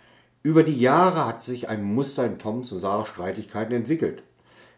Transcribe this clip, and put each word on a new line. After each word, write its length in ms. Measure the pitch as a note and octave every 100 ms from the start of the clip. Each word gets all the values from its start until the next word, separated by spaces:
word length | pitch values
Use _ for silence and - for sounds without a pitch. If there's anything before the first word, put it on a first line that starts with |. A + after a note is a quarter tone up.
| _ _ _ _
Über 220 | D3+ D#3
die 140 | D#3 C3+
Jahre 480 | B2 D#3 F#3 E3+ B2
hat 160 | -
sich 260 | - B2 -
ein 160 | G#2+
Muster 420 | G2+ A2+ C#3 - A#2+
in 120 | F2+
Toms 340 | G#2+ A#2 B2
und 80 | F#2
Sarahs 280 | F#2+ G#2 G#2
Streitigkeiten 640 | - F2 G2 G#2+ G#2 A2
entwickelt. 520 | A#2+ A2+ D#3+ - - - _ _ - -